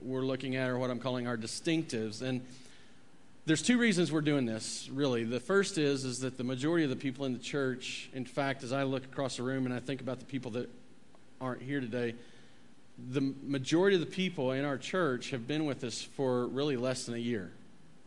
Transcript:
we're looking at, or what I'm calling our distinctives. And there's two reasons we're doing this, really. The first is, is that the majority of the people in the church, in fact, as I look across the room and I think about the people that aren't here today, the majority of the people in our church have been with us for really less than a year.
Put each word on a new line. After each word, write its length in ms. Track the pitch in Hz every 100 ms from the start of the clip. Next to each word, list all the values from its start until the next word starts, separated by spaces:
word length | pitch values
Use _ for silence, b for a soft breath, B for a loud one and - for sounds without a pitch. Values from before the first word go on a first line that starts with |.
we're 240 | 123 131 131
looking 280 | 131 135
at, 140 | 131 127
or 100 | 127
what 120 | 127
I'm 100 | 123
calling 280 | 127 127 120
our 100 | 120
distinctives. 840 | 113 - - 160 160 117 110 107
And 220 | 131 127 123 B B B B B B - - - -
there's 160 | 156
two 160 | - 247
reasons 340 | 233 175 165
we're 80 | 156
doing 240 | 147 147
this, 440 | 120 110 - - -
really. 320 | 131 143 123
The 160 | 113 123
first 380 | 123 196 196 170
is, 260 | 147 139
is 160 | 127 120
that 160 | 131 123
the 80 |
majority 400 | 127 131 147 170
of 60 | 151
the 40 |
people 300 | 127 139 131
in 80 | 139
the 60 | 120
church, 680 | - 147 131 123 - - -
in 120 | 131 123
fact, 360 | - 139 135
as 80 | 123
I 120 | 135
look 180 | 135 135
across 340 | 127 - 135 -
the 40 |
room 220 | 123 135
and 100 | 127
I 60 | 123
think 220 | 123 131
about 180 | 123 127
the 60 | -
people 260 | 135 127
that 160 | 113 123 - - - - - - -
aren't 220 | 131 123
here 180 | 123 143
today, 340 | 123 123 120 113 B B B B B B - - 123
the 240 | 131 139 135
majority 540 | 131 139 127 160 196 190
of 40 |
the 60 | 151
people 380 | - 185 175 127
in 120 | 131
our 120 | 143 131
church 540 | - 190 165 123 -
have 180 | 135 120
been 160 | 147
with 180 | 156 127
us 200 | 123 110
for 440 | - - 135 123 123
really 280 | 127 147 131
less 300 | 127 127 -
than 80 |
a 40 | 117
year. 320 | 120 117 87 - - - - -